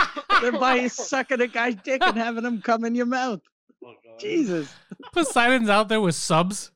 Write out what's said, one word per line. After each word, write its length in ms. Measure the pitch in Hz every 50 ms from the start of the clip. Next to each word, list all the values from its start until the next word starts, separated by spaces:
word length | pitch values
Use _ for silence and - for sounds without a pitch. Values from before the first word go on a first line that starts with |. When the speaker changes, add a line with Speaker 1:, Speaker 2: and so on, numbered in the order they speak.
| - - -
Speaker 1:
<laughs> 260 | 285 - _ 415 - 240
Speaker 2:
than 180 | 247 240 -
by 260 | 254 254 262 247 247
sucking 540 | 247 - - 233 - - 262 254 - 269 240
a 60 | 247 247
guy's 260 | - 233 233 254 240
dick 260 | 190 - - 262 269 349
and 120 | 370 -
having 280 | 226 233 233 233 226 226
him 160 | 247 240 208 -
come 220 | - 226 226 226
in 100 | 233 233
your 120 | 240 247
mouth. 340 | 240 254 254 254 254 220 170 - _ _ _ _ _ _ _ -
Speaker 3:
Oh, 100 | 240 226 _ _
God. 140 | - - -
Speaker 2:
Jesus. 520 | 415 427 427 339 294 208 180 165 147 135 - - _ _ -
<laughs> 200 | _ - - -
Speaker 1:
Poseidon's 580 | 349 330 - - 262 233 240 262 262 226 208
out 180 | 202 208 220 196
there 120 | 220 220
with 140 | 208 180 156
subs. 560 | - - - 175 156 175 185 202 - - - _